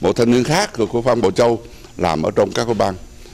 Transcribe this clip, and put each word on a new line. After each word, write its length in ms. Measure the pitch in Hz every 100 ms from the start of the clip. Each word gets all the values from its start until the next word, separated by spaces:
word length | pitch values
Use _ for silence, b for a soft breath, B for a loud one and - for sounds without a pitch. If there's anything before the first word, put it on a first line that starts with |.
một 160 | 85 113
thanh 140 | 120
niên 140 | 120
khác 260 | 123 170 208 -
của, 100 | 104
của 160 | 120
Phan 180 | 123 120
Bội 120 | 98
Châu 300 | 95 120 113 - B B -
làm 260 | 87 78
ở 80 | 85
trong 200 | 101 101
các 140 | -
cái 100 | 117
ban. 200 | 104 101 92 - B B